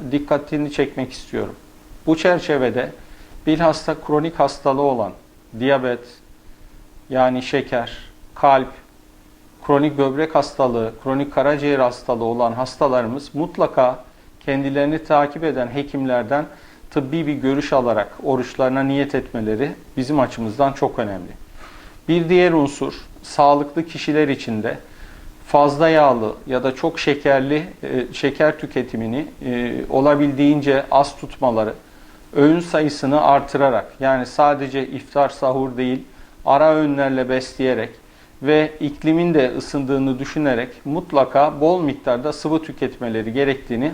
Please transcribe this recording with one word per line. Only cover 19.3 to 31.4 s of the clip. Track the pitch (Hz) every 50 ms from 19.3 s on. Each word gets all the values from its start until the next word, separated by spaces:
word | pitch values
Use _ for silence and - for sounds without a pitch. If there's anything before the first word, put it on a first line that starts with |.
| - 117 107 107 110 110 139 160 185 - - - -
bizim | 135 127 135 151 143
açımızdan | 123 117 - 120 113 107 101 139 139 135
çok | 135 - 139 123 - 131
önemli. | 113 101 95 90 90 - - - - - - - - - - - - - - - - -
Bir | 165 175 165 160
diğer | 180 180 180 175
unsur, | 165 156 143 143 - - 135 - - - - - - -
sağlıklı | - - - - 143 143 143 147 147 143 - 170 165
kişiler | 165 - 135 - 156 147 156 151 139
için | 131 - - 120 113 107
de | 104 123 143 - - - - - - - - - - - - - -
fazla | - - 143 147 143 139 143 165 160
yağlı | 160 156 147 135 123 117 110 107 - - -
ya | - 127 127
da | 127 131 127
çok | - - 160 165 -
şekerli, | - 151 139 143 - 143 139 135 135 139 151 151 170 190 - -
e, | 143 135 131 127 123 127 -
şeker | - - 135 135 - 156 151 151 -
tüketimini, | - 123 - 131 120 - - 113 113 113 120 143 156 156 - - 143
e, | 127 123 120 120 120 123 127 127 123
olabildiğince | 139 135 139 147 147 143 147 143 135 135 143 143 151 147 131 139 135 139 135 -
az | 135 135 143 139 -
tutmaları, | - 147 - - -